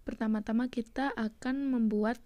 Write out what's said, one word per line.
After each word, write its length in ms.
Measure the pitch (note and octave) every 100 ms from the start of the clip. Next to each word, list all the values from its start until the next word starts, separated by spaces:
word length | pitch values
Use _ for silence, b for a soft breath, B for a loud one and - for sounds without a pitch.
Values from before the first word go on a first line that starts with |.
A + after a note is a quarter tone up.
pertama-tama 720 | - - A3 A3 G#3+ A3+ B3+
kita 400 | - A3+ - C#4
akan 640 | A4 A3 - B3+ C4+ C#4 B3+
membuat 480 | A3 G#3 G#3 A#3+